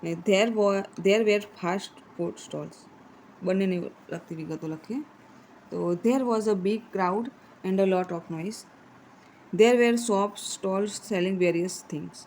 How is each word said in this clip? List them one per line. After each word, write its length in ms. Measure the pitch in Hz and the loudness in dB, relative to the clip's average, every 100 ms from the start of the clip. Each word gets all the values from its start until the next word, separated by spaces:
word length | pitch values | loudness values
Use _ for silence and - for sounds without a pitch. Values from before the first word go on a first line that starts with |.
ને 80 | 165 165 175 | -6 -6 2
there 240 | 190 226 214 | 4 4 2
were, 240 | 202 196 196 - 175 | 2 0 -4 -2 2
there 160 | 208 214 | 4 4
were 100 | 208 202 - | 2 0 -8
fast 320 | 175 190 - - - - | -4 -4 -6 -18 -20 -8
food 180 | 175 - | -6 -6
stalls. 340 | - 151 151 - - - - - - - 180 | -12 -12 -12 -16 -20 -20 -20 -20 -20 -10 -2
બંનેને 320 | 190 190 180 - - - | 0 0 -2 -6 -12 -12
લગતી 260 | 165 - 165 | -12 -10 -12
વિગતો 280 | 160 156 160 | -8 -8 -8
લખીએ. 260 | 156 - 240 302 - - - - - - | -10 -8 -10 -10 -18 -20 -20 -20 -20 -12
તો 80 | 175 175 175 226 | -6 -4 0 0
there 180 | 262 247 | 0 0
was 140 | 226 214 | 0 0
a 40 | 202 185 | 0 0
big 160 | 214 - 196 | -2 -6 -2
crowd 280 | 180 196 233 - - - | 0 0 -4 -10 -20 -10
and 160 | 185 190 196 | -2 2 4
a 40 | 185 | 2
lot 160 | 180 170 | 0 -6
of 100 | - 165 | -8 -8
noise. 260 | 175 220 - - - - - - - - - 175 | -8 -10 -16 -20 -20 -20 -20 -20 -20 -20 -10 6
There 140 | 220 240 | 6 8
were 160 | 240 233 233 | 6 4 2
shop 320 | 196 202 - - | 0 0 -4 -12
stalls 420 | - 196 190 208 202 - | -6 -2 -2 -2 -6 -4
selling 300 | 196 180 190 180 | 0 0 2 2
various 300 | 170 185 - - 156 | 2 -2 -6 -10 -10
things. 200 | 175 - | -10 -16